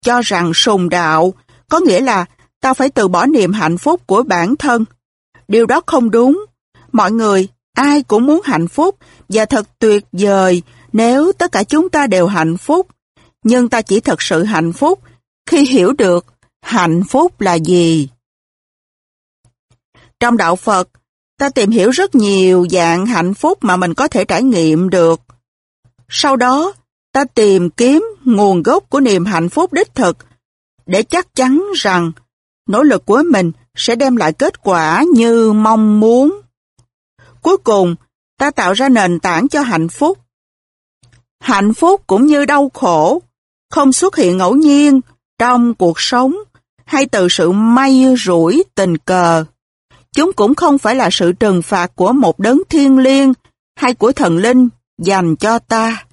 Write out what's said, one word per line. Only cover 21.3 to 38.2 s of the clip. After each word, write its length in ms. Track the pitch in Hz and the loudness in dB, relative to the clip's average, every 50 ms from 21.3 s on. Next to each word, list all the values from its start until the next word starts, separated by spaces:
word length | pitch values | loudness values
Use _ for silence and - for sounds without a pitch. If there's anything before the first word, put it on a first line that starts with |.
| _ _ | _ _
ta 100 | 269 277 | -6 -4
tìm 220 | 269 269 214 196 | -2 -2 0 0
hiểu 200 | 226 233 180 226 | 0 2 2 0
rất 240 | 254 285 381 392 - | 0 0 -2 0 0
nhiều 520 | 269 214 202 196 190 185 185 185 185 180 175 | 0 0 2 0 2 2 2 2 2 0 0
dạng 360 | 175 180 170 165 170 175 190 | 0 -2 0 0 0 -2 -2
hạnh 280 | 226 247 180 165 180 196 | -2 -2 -2 -2 -4 -4
phúc 240 | - - 311 381 - | -2 -2 -2 -2 -2
mà 160 | - 214 180 | -2 -2 -2
mình 180 | 180 190 170 165 | -2 -2 -4 -4
có 140 | - 185 311 | -4 -4 -2
thể 160 | - 220 185 | -2 -4 -4
trải 180 | - 196 170 247 | -2 -2 -2 0
nghiệm 480 | 269 240 180 165 160 156 160 180 185 | 0 0 0 0 0 0 0 0 0
được. 300 | 170 180 170 165 165 165 _ _ _ _ _ _ _ _ _ _ _ _ _ _ _ _ _ _ | 0 2 2 2 0 -2 _ _ _ _ _ _ _ _ _ _ _ _ _ _ _ _ _ _
Sau 280 | - - - 294 269 | -8 -4 -2 -2 0
đó, 360 | 247 247 247 254 285 320 381 403 _ _ _ _ _ _ _ _ | 0 0 0 0 0 -2 -4 -8 _ _ _ _ _ _ _ _
ta 120 | 269 285 | -4 -4
tìm 460 | - _ - 214 208 196 190 175 175 | -2 _ 0 2 2 2 2 0 -2
kiếm 360 | - - 240 247 277 320 427 453 427 _ - | -2 0 0 2 2 2 0 -2 -10 _ -2
nguồn 380 | 262 233 196 208 202 190 175 151 | 0 0 2 2 2 2 0 0
gốc 280 | 220 277 381 - _ | 0 -2 -2 -2 _
của 100 | - 277 | -2 0
niềm 240 | 277 247 202 185 170 | 0 2 0 0 -2
hạnh 240 | 202 208 165 165 180 | -2 -4 -4 -4 -2
phúc 240 | - 302 - - - | -2 -2 -2 -2 -2
đích 220 | 339 415 - _ | -4 -4 -4 _
thực 220 | - 247 180 160 _ - _ _ _ _ _ _ _ _ _ _ _ _ | -2 -2 -2 -2 _ -12 _ _ _ _ _ _ _ _ _ _ _ _
để 160 | - 180 196 220 | -4 -2 -2 -2
chắc 320 | _ - 349 359 _ _ | _ -4 -6 -6 _ _
chắn 300 | - 262 254 262 302 381 415 392 | -2 0 2 2 0 0 -2 -6
rằng 360 | - - 202 185 175 170 165 160 _ _ _ _ _ _ _ _ _ _ - | -4 -4 -2 -2 -2 -2 -4 -8 _ _ _ _ _ _ _ _ _ _ -4
nỗ 140 | 190 220 285 | -2 0 2
lực 240 | 294 240 180 - | 2 0 -2 0
của 160 | - 202 254 311 349 | 0 0 0 2 2
mình 220 | 294 202 185 165 165 _ _ _ _ | 0 0 0 -2 -4 _ _ _ _
sẽ 220 | - - - 233 | -8 -4 -4 -2
đem 200 | 233 277 269 247 | -2 0 0 0
lại 160 | 233 185 156 156 | 0 -2 -2 -2
kết 300 | _ 269 330 - - _ | _ -4 -4 -4 -4 _
quả 420 | 208 185 170 160 156 160 196 277 349 339 | -2 -2 0 0 0 0 0 2 2 2
như 380 | 226 233 233 233 233 226 220 214 | 2 4 4 2 2 2 2 2
mong 480 | 214 214 220 226 220 220 214 214 214 | 2 2 2 2 2 2 2 2 2
muốn. 400 | 214 226 233 247 269 302 392 415 - _ _ _ _ _ _ _ _ _ _ _ _ _ _ _ - _ _ _ _ | 2 2 2 4 2 2 0 -4 -12 _ _ _ _ _ _ _ _ _ _ _ _ _ _ _ -20 _ _ _ _
Cuối 140 | 320 381 | 0 0
cùng, 400 | 381 _ 240 214 202 190 175 170 - _ _ _ _ | 0 _ 0 2 2 2 0 -2 -6 _ _ _ _